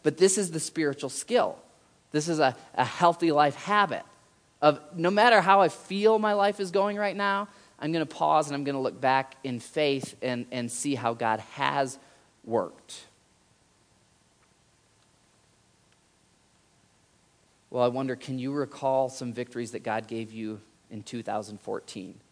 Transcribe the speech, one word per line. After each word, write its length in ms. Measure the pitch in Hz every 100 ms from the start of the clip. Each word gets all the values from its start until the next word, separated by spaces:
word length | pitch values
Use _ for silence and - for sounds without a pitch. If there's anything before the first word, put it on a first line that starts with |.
But 140 | 156 151
this 220 | 190 202
is 140 | 185
the 80 | 160
spiritual 500 | - - 151 135 135
skill. 480 | - - 240 104 - - _ _ _ _
This 160 | 151 156
is 100 | 156
a, 180 | 135 123 -
a 100 | -
healthy 460 | 123 - 175 170 170
life 260 | 147 147 139
habit 460 | - 208 196 110 - _ _ _ _ _
of 180 | 151 143 -
no 160 | 175 175
matter 320 | 202 240 220
how 180 | 180 196
I 80 | 175
feel 500 | - - 190 214 220
my 140 | 214
life 280 | 208 202 208
is 100 | 190
going 260 | 190 202 208
right 200 | 208 190
now, 320 | 202 196 208 - - -
I'm 140 | 151
gonna 140 | 165 156
pause 400 | - 156 156 147
and 80 |
I'm 100 | 143
gonna 160 | 139 139
look 180 | 127 95
back 380 | 131 135 135 -
in 140 | 135 120
faith 560 | - 156 147 139 - -
and, 240 | 127 123 120
and 200 | 127 117
see 240 | - 143
how 180 | 131 117
God 280 | 117 117 110
has 580 | - 143 139 143 135 131 - _ _ _
worked. 600 | - 113 87 - - - - _ _ _ _ _ _ _ _ _ _ _ _ _ _ _ _ _ _ _ _ _ _ _ _ _ _ _ _ _ _ _ _ _ _ _ _ _ _ _ _ _ _ _ _ _ _
Well, 160 | 127
I 40 | 123
wonder, 280 | 123 135 127
can 220 | - 127
you 140 | 127
recall 580 | 143 135 - 139 135 131
some 240 | - 123
victories 380 | 117 123 117 113
that 100 | 113
God 240 | - 110 110
gave 260 | 113 110
you 280 | 110 110 107 _ _ _
in 120 | 107
two 200 | 107 120
thousand 380 | 107 104 104 104
fourteen? 600 | - 101 - 107 92 - _